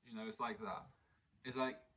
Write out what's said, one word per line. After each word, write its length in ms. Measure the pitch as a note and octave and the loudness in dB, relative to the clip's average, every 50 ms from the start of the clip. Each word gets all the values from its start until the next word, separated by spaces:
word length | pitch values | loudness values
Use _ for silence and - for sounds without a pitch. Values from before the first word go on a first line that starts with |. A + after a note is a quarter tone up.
| - | -14
You 80 | B2 A2+ | -10 -6
know, 120 | A2 A2 | -6 -4
it's 120 | A2 G#2+ - | -4 -2 0
like 200 | B2 A#2 G#2+ G#2 | 0 0 0 -2
that. 260 | A2 G2 - - - - - - - _ - _ _ _ - - - | -2 -2 -2 -2 -4 -10 -16 -20 -20 _ -20 _ _ _ -18 -10 -4
It's 140 | C3 B2 | 0 4
like 200 | C3 C3 C3 C3 - - - - | 4 4 4 4 0 -8 -20 -20